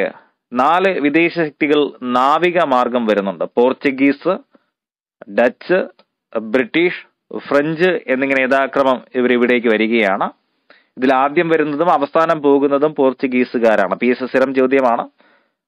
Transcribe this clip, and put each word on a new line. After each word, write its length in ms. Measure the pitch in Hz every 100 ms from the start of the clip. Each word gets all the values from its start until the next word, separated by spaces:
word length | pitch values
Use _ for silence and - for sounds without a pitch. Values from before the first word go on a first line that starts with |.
| 92 - _ _ _ 123
നാല് 300 | 135 170 185 - 143
വിദേശ 280 | 147 170 165 156
ശക്തികൾ 340 | - 151 151 147 - 123 123
നാവിക 400 | 131 156 175 175 160
മാർഗം 300 | 127 123 123 113
വരുന്നുണ്ട്. 360 | 104 98 85 87 -
പോർച്ചുഗീസ്, 760 | 123 127 143 131 139 139 160 190 - _ _ _ _ _ _ _ - 104
ഡച്ച്, 400 | 120 - - 180 - - _ _ _ 113 110 110
ബ്രിട്ടീഷ്, 480 | 117 156 175 165 - _ _ 110 -
ഫ്രഞ്ച് 440 | 139 147 160 180 170 - 131
എന്നിങ്ങനെ 260 | 135 135 131
യഥാക്രമം 520 | 135 135 139 135 127 - 131
ഇവർ 140 | 123 123
ഇവിടേക്ക് 340 | 120 123 117 107
വരികയാണ്. 540 | 110 117 101 98 170 - _ _ _ _ _ -
ഇതിൽ 160 | 127 131
ആദ്യം 260 | 139 147 165
വരുന്നതും 380 | 160 151 143 170 160
അവസാനം 440 | 139 165 165 160 143
പോകുന്നതും 460 | 143 139 139 151 151
പോർച്ചുഗീസുകാരാണ്. 960 | 135 123 135 123 123 127 113 104 95 92
പി 80 | 120 123
എസ് 140 | 127
സ്ഥിരം 200 | 135 131 131
ചോദ്യമാണ്. 460 | 131 135 127 117 - _ _ _ _ _